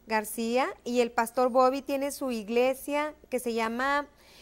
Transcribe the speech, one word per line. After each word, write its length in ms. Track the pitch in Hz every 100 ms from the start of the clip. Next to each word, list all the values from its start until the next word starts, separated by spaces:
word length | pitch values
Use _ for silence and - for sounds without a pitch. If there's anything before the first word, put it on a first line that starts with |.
| -
García. 600 | 214 214 - 226 240 320 -
Y 160 | - 240
el 120 | 233
pastor 380 | 240 226 262 254
Bobby 320 | 247 254 277
tiene 300 | 269 277 277
su 200 | 269 269
iglesia 840 | 233 202 233 254 262 - 285 302 294 -
que 100 | 247
se 140 | 240
llama 540 | 226 220 233 269 285 285 _ - -